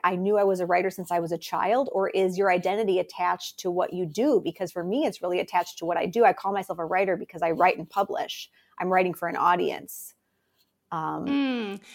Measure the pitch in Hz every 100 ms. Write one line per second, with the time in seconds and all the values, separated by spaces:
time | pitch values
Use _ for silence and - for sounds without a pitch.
0 | 180 180 196 208 196 185 175 180 190 185
1 | 180 175 165 165 - 165 180 247 269 196
2 | 190 190 190 180 196 180 185 202 208 185
3 | 180 - 180 180 - - 185 175 - 180
4 | 170 170 285 220 - - 180 180 175 247
5 | 285 - 180 180 - 180 175 - 170 170
6 | 185 226 214 - 196 196 165 170 165 185
7 | 196 170 - 165 170 160 180 - 165 202
8 | 202 - - - - _ _ - 180 185
9 | 185 170 170 - 170 175 160 - - -
10 | - - _ _ _ _ _ _ _ 165
11 | 156 156 277 277 269 240 208 196 -